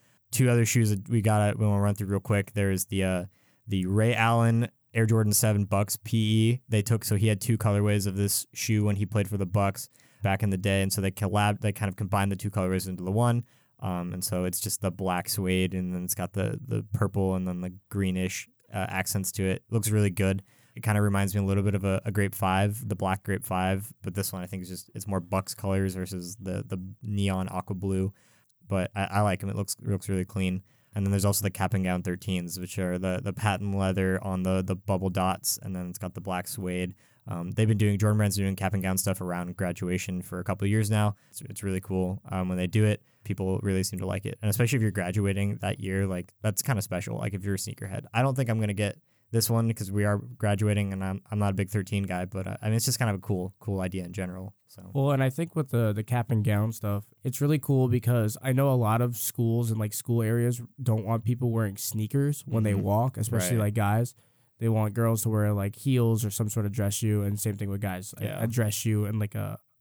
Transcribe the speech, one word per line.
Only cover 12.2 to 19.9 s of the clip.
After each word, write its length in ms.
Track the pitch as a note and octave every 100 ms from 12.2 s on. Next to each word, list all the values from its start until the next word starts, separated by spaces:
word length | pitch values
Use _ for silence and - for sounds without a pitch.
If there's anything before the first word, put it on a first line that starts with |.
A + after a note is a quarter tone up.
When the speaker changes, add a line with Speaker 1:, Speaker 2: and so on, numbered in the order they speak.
| G2
Speaker 1:
the 40 | F#2+
two 140 | G#2
colorways 380 | G2 F#2 F#2 F#2+
into 160 | F2+
the 60 | F2+
one. 320 | G#2 A#2+ A#2+ - _ _ -
Um, 340 | F#2 F2+ F2
and 120 | F#2
so 200 | - F2+ F#2
it's 140 | -
just 200 | G2 -
the 100 | F#2+
black 380 | F2+ F#2 F2+ -
suede, 460 | - F#2 F#2 F#2
and 200 | F#2 F2+
then 80 | F2+
it's 120 | F2+ -
got 160 | F2
the, 260 | F#2+ G#2 A2 -
the 180 | A2 G#2+
purple 440 | - G2 G2 F#2+ F#2
and 100 | F#2
then 140 | F2+
the 120 | F2+ F#2 -
greenish, 600 | G2+ F#2+ F#2 F#2 - - _ -
uh, 140 | G#2+ -
accents 420 | F#2+ F#2 G2+ F#2+
to 120 | -
it. 180 | F#2+ F#2 -
Looks 200 | A2+ G#2